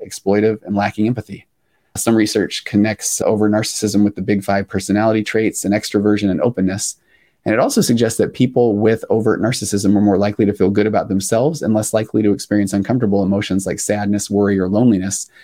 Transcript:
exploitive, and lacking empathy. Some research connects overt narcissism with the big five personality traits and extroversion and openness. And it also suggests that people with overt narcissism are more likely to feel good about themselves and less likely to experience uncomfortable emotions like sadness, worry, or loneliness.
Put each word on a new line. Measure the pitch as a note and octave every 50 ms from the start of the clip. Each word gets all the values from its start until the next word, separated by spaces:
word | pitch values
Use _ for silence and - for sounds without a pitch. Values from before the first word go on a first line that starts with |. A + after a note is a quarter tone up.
| -
exploitive, | G2 - - - F#2+ G2+ G#2 G#2 A2 A2 G#2 -
and | - G2+
lacking | G2+ G2+ G2+ - - G#2+
empathy. | A2 B2 A2 - - G2 - - _ _ _ _ _ _ _ _ _ _
Some | - - A#2 A2+
research | A2 G#2+ G#2 - A2 G#2 G#2+ - - -
connects | - - G2+ G#2 A2 G#2+ - - - - - -
overt | - A2 G#2 G#2+ G#2+
narcissism | G#2 G#2+ A2 - - - - G#2+ F#2 G2+ G#2
with | G#2 -
the | - F#2+
big | G2 G#2 G2 F#2+
five | - G2 G2+ G2 -
personality | - G2 F#2 - G2 G#2 A2 A2+ A2 A2 G#2+
traits | - - A2 A2 G#2 - - -
and | G2 G2+
extroversion | A2 - - - G#2+ G2+ G#2 G#2 G2+ G#2 G2
and | F2+ D#2+ E2
openness. | B2 A#2+ - F#2+ F#2 F#2+ G2+ - - - - _ _ _ _ _ _ _ _ _
And | - G#2+
it | A2+
also | E3+ C4+ C#4 A#3+
suggests | G3 - A#2+ A2+ A#2 A2 - -
that | G2+ - -
people | - C3 B2 B2 B2 A#2+ A#2 G#2
with | G2+ G#2+ A2 A2+ A2 - -
overt | G2 A2 G#2+ G#2+ G#2 -
narcissism | - A2+ C3 - - G2 - G2+ F#2+ F#2+ G#2
are | G2+ G#2
more | G#2 G2 F#2
likely | G2 G#2 G#2 - A2+
to | G2+ G2+
feel | - F#2+ F#2+
good | G2+ G2+ G2+
about | G#2+ G#2 - - -
themselves | F#2 G2 F#2+ - A2+ A2+ B2+ D3+ E3 C#3 -
and | G#2+ A2
less | A2 G#2+ - -
likely | A2 A2 - - A2 G#2+
to | G#2 G2+
experience | - - - G#2 G#2 G2+ G2 G#2
uncomfortable | G2+ F#2+ - A#2 C3 A2+ G2+ G2 G2+ G2
emotions | F#2 G2 G2+ G2+ - F#2+ F#2+ F#2
like | F#2+ F2 E2+
sadness, | - - G#2 G#2 G#2 G2+ G#2 G#2 - -
worry, | G2+ G2+ G2+ G2+ G2+ F#2+
or | F#2 F#2
loneliness. | G2 G#2 B2 B2 G#2+ F#2+ F2+ G2+ - - - - _ -